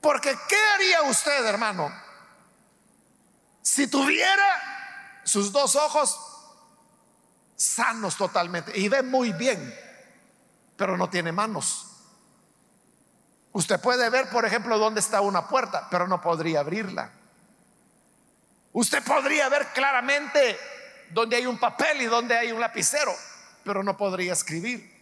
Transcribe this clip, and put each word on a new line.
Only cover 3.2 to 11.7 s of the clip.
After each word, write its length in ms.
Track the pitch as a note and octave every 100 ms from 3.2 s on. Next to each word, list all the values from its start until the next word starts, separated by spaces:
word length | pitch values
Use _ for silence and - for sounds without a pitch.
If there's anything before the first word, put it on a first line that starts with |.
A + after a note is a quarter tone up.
| _ _ _ _
si 240 | - - C#4
tuviera 1400 | C#4 C4+ - F4 G4 G4+ F#4 - - - - - -
sus 260 | - G3+ G3+
dos 240 | G3 C#4 C#4
ojos 440 | D4+ D4 C#4+ - - - - - - _ _ _ _ _ _ _ _ _
sanos 580 | - - B3 A3+ G3+
totalmente 640 | - F#3 F#3+ F3 F3 D#3+ -
y 120 | G3+
ve 120 | C4+
muy 300 | C4 C4 B3
bien, 420 | E3+ B3 G#3 C3+ - - - - - _ _ _ _ _ _
pero 220 | F#3+ F#3
no 100 | F3+
tiene 240 | F3+ E3+
manos? 540 | E3 A3 G3 -